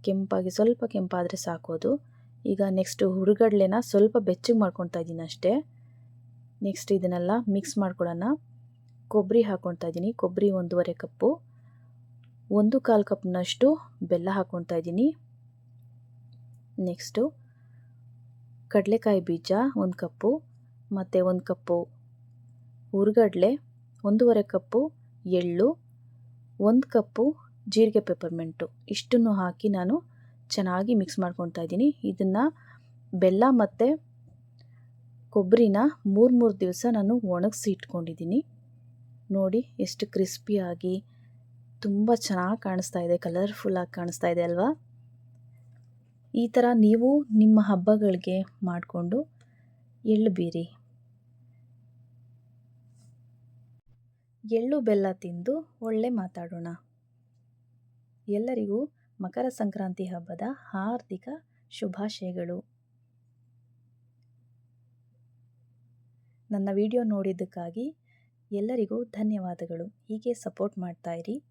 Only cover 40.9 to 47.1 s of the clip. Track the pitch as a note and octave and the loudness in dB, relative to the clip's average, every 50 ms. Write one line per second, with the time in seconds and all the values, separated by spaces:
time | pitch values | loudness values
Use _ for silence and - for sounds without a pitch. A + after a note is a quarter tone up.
40.9 | F#3 G3 - _ _ - - - - - _ _ - - - - - - - G3+ | -6 -6 -8 _ _ -20 -20 -20 -20 -20 _ _ -20 -20 -20 -20 -20 -8 -4 -2
41.9 | G3 G3+ G#3+ A3+ A#3+ A3+ - - G3 F3+ F3+ F#3 G#3+ A#3 - G3 F#3 F3+ F3+ - | 0 0 2 2 2 0 0 -4 -2 -2 0 -2 -4 -4 -4 -4 -4 -4 -4 -4
42.9 | - F3+ F3 E3+ F3 F3 - E3 E3 F3+ G3 G3+ G#3 - - G3+ F#3+ F3+ F3+ - | -6 -4 0 0 0 0 -2 -4 -2 -2 -2 -4 -4 -6 -4 -2 -2 -2 -4 -6
43.9 | - F#3 F3 F3 E3+ - - F3 E3+ F3 E3+ E3+ E3+ F3 G3+ C4 D#4+ - - - | -8 -8 -8 -8 -6 -2 -2 0 0 0 0 0 0 0 0 0 -2 -4 -10 -20
44.9 | - - - - - - - - - - - - - - - - - - - - | -20 -20 -20 -20 -20 -20 -20 -20 -20 -20 -20 -20 -20 -20 -20 -20 -20 -20 -20 -20
45.9 | _ - _ _ _ _ _ _ - A#3 A#3 A#3 - B3 A#3+ A#3+ A#3+ A3+ G#3+ G#3 | _ -20 _ _ _ _ _ _ -2 -2 -2 2 2 2 4 4 6 6 6 6
46.9 | A3 A3+ A#3+ B3+ | 6 6 4 4